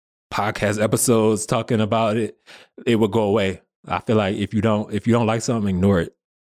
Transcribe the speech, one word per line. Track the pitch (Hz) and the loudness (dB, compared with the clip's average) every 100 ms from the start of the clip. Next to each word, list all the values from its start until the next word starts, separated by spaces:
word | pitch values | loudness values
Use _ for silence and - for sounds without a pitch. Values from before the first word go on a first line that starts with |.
| _ _ _ | _ _ _
podcast | - 104 107 104 107 | -6 -4 -2 -2 0
episodes | 104 113 - 113 110 107 - | 0 0 2 2 2 0 -2
talking | 123 113 113 | -4 -2 -2
about | 107 113 113 110 | 0 0 0 0
it, | 107 - - - - - - | -4 -8 -20 -20 -20 -8 -2
it | 113 | 2
would | 110 | 2
go | 110 | 0
away. | 104 107 98 92 _ _ - | 0 0 0 -4 _ _ -8
I | 90 | -6
feel | - 110 | 0 2
like | 98 104 | 2 0
if | 101 | -2
you | 110 | 0
don't, | 110 107 104 | 0 0 -2
if | 104 120 | -4 0
you | |
don't | 117 110 | 2 2
like | 117 | -2
something, | - 117 104 90 | -2 -2 -2 0
ignore | 98 98 | 2 2
it | 82 - _ _ | 0 -8 _ _